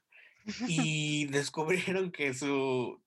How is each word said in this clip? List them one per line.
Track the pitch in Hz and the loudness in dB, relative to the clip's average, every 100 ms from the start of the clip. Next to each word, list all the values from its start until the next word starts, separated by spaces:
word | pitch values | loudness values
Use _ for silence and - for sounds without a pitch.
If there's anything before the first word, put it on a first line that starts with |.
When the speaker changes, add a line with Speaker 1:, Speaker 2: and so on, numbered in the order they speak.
| _ - - _ 214 | _ -20 -20 _ -12
Speaker 1:
<laughs> | 208 233 | -6 -2
Speaker 2:
y | 160 160 156 151 147 147 | 2 2 2 2 0 0
descubrieron | 139 139 - 156 180 180 185 185 | 0 -2 -2 0 2 2 0 -2
que | 175 143 | -2 -2
su, | 131 143 139 135 127 120 - | 0 0 0 2 0 -2 -6